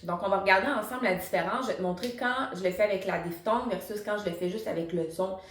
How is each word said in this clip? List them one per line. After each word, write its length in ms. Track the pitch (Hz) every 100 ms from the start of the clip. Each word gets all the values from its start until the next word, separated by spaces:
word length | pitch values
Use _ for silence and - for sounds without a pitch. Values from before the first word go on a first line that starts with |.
Donc, 160 | 175 175
on 60 | 196
va 100 | 190
regarder 280 | 190 190 247
ensemble 380 | 269 214 247 233
la 100 | 180
différence. 480 | - 180 170 240
Je 40 | 233
vais 100 | -
te 40 |
montrer 340 | 185 180 247 240
quand 340 | 247 254 269 170
je 80 |
le 80 | 185
fais 120 | 180
avec 220 | 208 190 190
la 140 | 170
diphtongue 500 | 170 170 220 233 254
versus 320 | 180 - 208
quand 160 | 208 208
je 60 | 180
le 100 | 170
fais 140 | 180
juste 180 | 214 220
avec 260 | 165 165
le 160 | 175 160
son, 280 | - 190 190 -